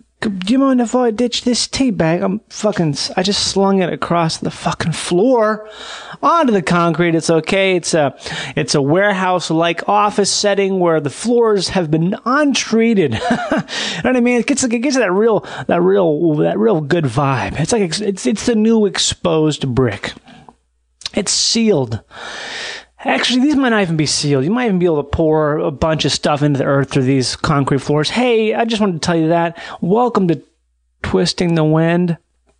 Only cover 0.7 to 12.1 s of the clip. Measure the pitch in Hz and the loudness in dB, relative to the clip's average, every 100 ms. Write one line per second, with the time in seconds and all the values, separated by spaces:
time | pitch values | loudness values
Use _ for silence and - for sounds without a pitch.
0.7 | 254 233 254 247 233 247 - 247 233 - | 2 0 0 0 0 -2 -2 -2 -2 -2
1.7 | - 262 175 165 175 196 202 - - 214 | -2 -2 0 0 0 0 -4 -8 -4 -2
2.7 | 196 165 139 - - 185 196 - 190 196 | 0 0 -2 -4 -4 -2 -2 -2 0 2
3.7 | 196 170 151 - 170 160 - 160 - 180 | 2 0 -2 -2 0 0 -2 -8 -6 -6
4.7 | 156 - 151 - 175 240 247 214 214 - | -4 -4 -4 -2 2 2 4 2 -2 -8
5.7 | - - - - - 277 339 294 202 - | -18 -16 -16 -18 -4 0 2 2 2 2
6.7 | 175 170 160 170 165 156 165 156 196 190 | 2 2 2 2 0 2 0 2 2 2
7.7 | 180 - 170 143 - - - - - 156 | 0 0 0 0 -2 -10 -10 -8 -6 -2
8.7 | 151 135 170 202 190 185 180 - 160 170 | 0 2 2 2 0 0 -2 0 0 0
9.7 | 165 - 202 208 202 196 - 208 196 196 | -2 0 2 2 2 0 0 0 0 0
10.7 | 190 175 160 147 - 220 240 226 208 170 | 0 2 2 -2 -4 0 2 2 2 0
11.7 | 180 160 156 170 | -2 0 0 0